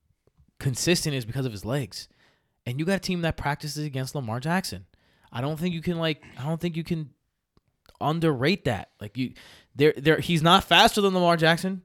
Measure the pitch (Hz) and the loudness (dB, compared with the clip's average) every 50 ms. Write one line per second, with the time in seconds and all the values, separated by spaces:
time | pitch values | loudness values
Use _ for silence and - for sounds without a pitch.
0 | _ _ _ _ _ _ _ _ _ _ _ - - 139 123 - - 160 180 175 | _ _ _ _ _ _ _ _ _ _ _ -6 -4 -4 -2 -2 0 0 0 0
1 | - 156 143 131 113 107 117 135 131 127 107 95 98 107 131 147 120 90 - - | 0 -4 -4 -6 -6 -6 -6 -4 -4 -6 -6 -8 -6 -6 -4 -4 -6 -8 -12 -16
2 | - - _ _ _ _ _ _ _ _ _ _ - 131 123 143 160 185 196 185 | -18 -18 _ _ _ _ _ _ _ _ _ _ -10 -8 -6 -4 -2 -2 -2 -2
3 | - - 180 175 165 160 - - - 143 147 - - 147 135 151 151 147 127 131 | -2 -4 -4 -2 -2 -2 -4 -2 -4 -4 -4 -4 -6 -8 -8 -6 -8 -6 -6 -6
4 | 131 127 - 147 127 107 113 127 127 160 175 190 185 - - 90 98 _ _ _ | -6 -6 -6 -8 -6 -6 -6 -6 -4 -2 -2 -2 -2 -6 -10 -12 -14 _ _ _
5 | _ _ _ _ _ _ - 117 131 147 160 147 175 185 165 165 156 180 170 165 | _ _ _ _ _ _ -8 -6 -6 -6 -4 -4 -4 -4 -4 -4 -4 -4 -2 -2
6 | 165 160 151 - - - - - 131 156 165 156 175 175 156 165 165 - 175 160 | 0 -2 -2 -4 -8 -20 -14 -8 -6 -4 -4 -2 -4 -4 -4 -4 -4 -4 -4 -6
7 | 151 127 _ _ _ _ _ _ _ _ _ _ _ _ _ _ _ _ _ - | -6 -10 _ _ _ _ _ _ _ _ _ _ _ _ _ _ _ _ _ -4
8 | - 139 156 170 160 160 143 117 127 165 202 - - 139 110 92 - - _ - | -2 -2 0 2 2 2 2 2 2 2 0 0 0 -2 -2 -4 -6 -12 _ -16
9 | 107 104 - 127 127 - - - - - - - _ _ - 120 143 151 - 120 | -14 -10 -6 -6 -6 -6 -8 -14 -20 -20 -20 -20 _ _ 0 4 4 4 4 4
10 | 139 160 156 - - 175 175 156 156 170 185 190 - - 170 180 220 226 - 214 | 4 2 4 4 2 0 0 2 4 6 6 6 4 6 6 6 6 6 4 4
11 | 196 196 185 180 175 170 170 160 160 160 170 160 - 190 190 180 | 2 2 2 4 4 4 4 4 4 4 2 2 0 -6 -6 -8